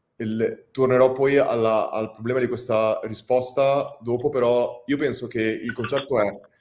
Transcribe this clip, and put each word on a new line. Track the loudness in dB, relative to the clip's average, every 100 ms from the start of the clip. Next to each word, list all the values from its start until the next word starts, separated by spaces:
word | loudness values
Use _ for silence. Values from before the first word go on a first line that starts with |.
| _ -8
il, | -4 -2 -2 -4 _
tornerò | 0 4 6 4
poi | 4 2 4
alla, | 2 2 2 2 0
al | -4 -6
problema | -6 -4 -2
di | -2
questa | -4 -2 0 0 -2
risposta | -6 -8 0 0 0 0 2 0 -2 -8
dopo, | -4 -2 0
però | 0 2 2 0 -4 -4
io | -2
penso | -2 -4 -6
che | -2
il | -2 -2 -6
concetto | -6 -4 -4 0 0
è, | 0 -2 -16 _